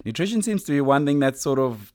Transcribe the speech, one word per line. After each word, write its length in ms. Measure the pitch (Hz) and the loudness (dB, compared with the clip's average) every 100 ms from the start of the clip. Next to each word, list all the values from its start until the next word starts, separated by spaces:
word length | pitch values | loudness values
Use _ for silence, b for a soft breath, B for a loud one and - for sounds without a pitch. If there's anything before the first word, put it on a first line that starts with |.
Nutrition 380 | 107 110 196 226 | -10 -6 -4 -2
seems 220 | 214 202 | -2 -4
to 80 | - | 0
be 80 | 143 | 2
one 260 | 135 139 143 | 4 4 2
thing 140 | 143 | 2
that's 200 | 135 135 | 2 0
sort 180 | 143 135 | -2 0
of 340 | 131 110 101 | 0 -2 -12